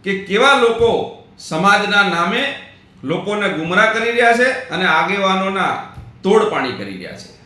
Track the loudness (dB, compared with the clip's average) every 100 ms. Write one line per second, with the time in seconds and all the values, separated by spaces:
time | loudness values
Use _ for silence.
0 | -4 -6 -2 2 4 4 4 4 2 2
1 | -4 -12 -20 -20 -8 0 4 4 2 2
2 | 2 0 0 -2 -4 -8 -16 -20 _ -12
3 | -6 -4 -2 -2 -2 -2 -2 2 2 0
4 | -2 2 4 4 2 0 -6 -2 2 2
5 | 2 0 0 0 0 -2 -2 -4 -10 -18
6 | -20 -6 0 2 2 -2 -6 -8 -12 -12
7 | -14 -16 -20 -20